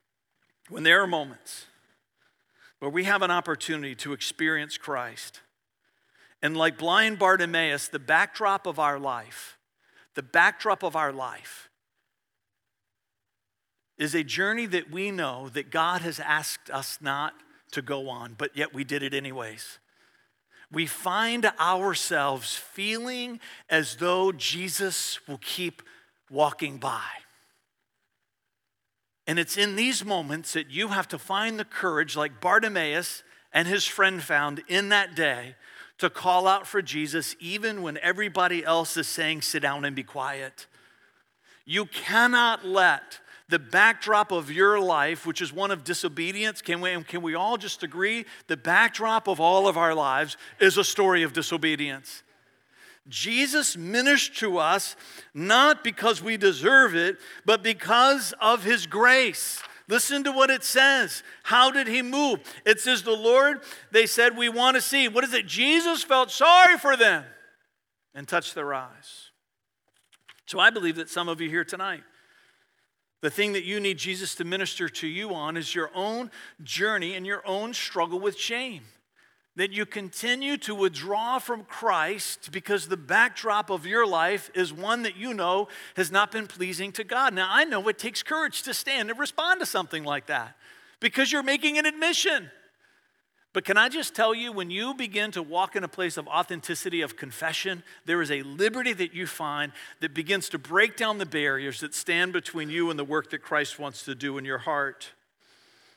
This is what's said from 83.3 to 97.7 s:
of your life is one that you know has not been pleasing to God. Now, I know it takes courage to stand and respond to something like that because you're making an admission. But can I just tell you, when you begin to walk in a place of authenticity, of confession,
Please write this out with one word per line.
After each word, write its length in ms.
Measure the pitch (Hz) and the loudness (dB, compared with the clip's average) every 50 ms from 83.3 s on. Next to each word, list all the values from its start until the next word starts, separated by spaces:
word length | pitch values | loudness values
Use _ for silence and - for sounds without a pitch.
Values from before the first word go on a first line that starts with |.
| - - 214 226 208 214 208 202 | 2 -4 -2 0 0 0 0 -2
of 160 | 190 165 147 | -6 -6 -4
your 180 | 180 208 233 233 | 0 2 2 2
life 460 | 196 175 160 165 180 208 185 - - - | 4 4 2 2 2 0 -2 -4 -6 -2
is 180 | 185 185 151 | -2 -2 -2
one 300 | 156 165 190 214 233 240 | -4 -6 -4 -2 -2 -2
that 140 | 226 208 175 | -2 -6 -6
you 180 | 190 220 254 226 | -6 -8 -8 -4
know 340 | 202 170 175 185 196 208 - - - - - - | -2 0 0 2 0 0 -4 -8 -16 -18 -8 -4
has 160 | 185 185 151 | -2 -2 0
not 200 | 185 196 208 208 | 2 2 2 2
been 140 | - 220 214 | -2 -6 -8
pleasing 440 | 185 - 180 185 185 175 165 196 196 | -8 -8 -6 -6 -6 -4 -6 -8 -6
to 120 | - - 214 | -8 -8 -6
God. 300 | 185 233 254 269 254 190 | -4 0 0 2 2 2
Now, 140 | 185 185 190 | 0 0 2
I 140 | 208 269 320 | 4 2 2
know 240 | 330 233 196 196 | 2 0 0 0
it 100 | 220 214 | -2 -2
takes 240 | - - 240 208 - | -2 -6 -6 -6 -6
courage 400 | - - 311 320 311 - - - | -4 -4 -2 -2 -2 -2 -4 -6
to 120 | - 262 226 | -8 -6 -8
stand 340 | - - 277 277 254 214 214 | -6 -4 -4 -2 -2 -2 -4
and 80 | 233 | -4
respond 420 | 247 294 - - - 320 349 370 370 | -4 -6 -4 -2 -2 0 0 0 0
to 60 | 311 | 0
something 380 | - - 190 170 - 165 156 151 | -2 -2 -4 -4 -4 -8 -8 -6
like 240 | 143 143 139 - | -4 -6 -6 -4
that 320 | - 147 127 113 110 - _ _ - - - _ _ _ _ | -4 -4 -4 -6 -8 -14 _ _ -20 -20 -20 _ _ _ _
because 320 | 226 226 - 269 269 226 | -4 -2 0 2 0 2
you're 100 | 302 285 | 0 0
making 380 | 269 269 277 - 311 294 294 302 | 0 0 -2 0 0 0 0 2
an 80 | 302 | 0
admission. 640 | 302 311 311 330 339 330 - - 370 302 240 175 135 - _ _ _ _ _ _ _ _ _ _ _ _ _ _ _ _ _ _ _ | 0 0 0 0 0 0 2 0 0 0 -2 -4 -8 -16 _ _ _ _ _ _ _ _ _ _ _ _ _ _ _ _ _ _ _
But 140 | - 190 - | -6 -4 -2
can 120 | - 196 | 2 4
I 120 | 214 233 254 | 4 4 4
just 240 | 277 320 - - - | 2 -2 -4 -4 0
tell 220 | 214 226 226 226 | 0 2 2 2
you, 160 | 233 240 240 | 0 -4 -6
when 180 | 214 196 180 175 | -6 -8 -6 -6
you 240 | 180 196 226 262 277 | -4 -4 -4 -6 -6
begin 380 | 262 247 208 196 208 214 214 | -8 -8 -6 -4 -4 -4 -4
to 100 | 190 180 | -6 -8
walk 340 | 160 147 165 180 196 - - | -8 -4 -2 -2 -2 -2 -4
in 80 | 202 180 | -6 -6
a 40 | |
place 300 | 156 - 190 185 170 - | -6 -6 -6 -6 -4 -4
of 100 | 160 147 | -8 -8
authenticity, 760 | - 151 165 175 - 180 160 - - 170 - - 185 170 165 | -4 -2 -2 -2 -2 -6 -10 -8 -8 -8 -6 -6 -6 -4 -4
of 140 | 151 135 - | -4 -6 -8
confession, 680 | - 147 131 113 - 160 160 156 - - 190 | -12 -14 -14 -10 -8 -6 -6 -4 -4 -4 -6